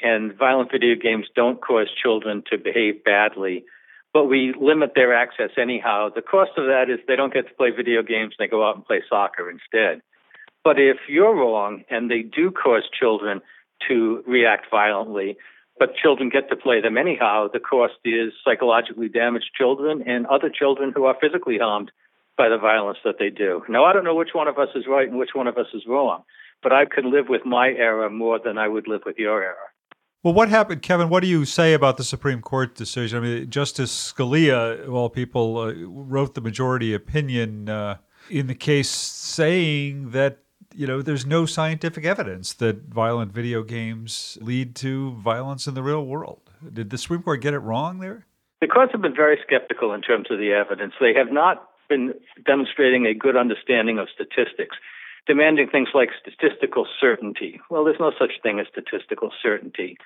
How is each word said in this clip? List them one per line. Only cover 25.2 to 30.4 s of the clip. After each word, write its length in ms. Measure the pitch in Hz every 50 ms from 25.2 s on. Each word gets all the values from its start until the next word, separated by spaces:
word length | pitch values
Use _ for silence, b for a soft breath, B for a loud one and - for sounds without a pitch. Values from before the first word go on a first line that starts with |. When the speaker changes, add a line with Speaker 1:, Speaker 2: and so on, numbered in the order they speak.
| 131 - -
Speaker 1:
one 120 | 135 127
of 120 | 123 113 123
us 80 | 110 - -
is 80 | 110 -
wrong, 360 | 113 127 143 139 113 87 82 - B B B B B B B -
but 100 | 127 131
I 120 | 135 143
could 200 | - - 147 127
live 240 | 127 131 143 131 123
with 180 | 127 110 -
my 220 | 127 123 123 127 131
error 420 | 123 120 117 113 110 110 110 104
more 300 | 104 113 117 113 113 110 113
than 140 | 117 104 107
I 80 | 107
would 220 | 107 107 110 104 113
live 140 | 107 95 -
with 120 | 104 - -
your 220 | 107 104 110 104
error. 160 | 95 92 90 - - - _ _ _ _ _ _ _ _ _ _ -
Speaker 2:
Well, 100 | 175 170
what 140 | 208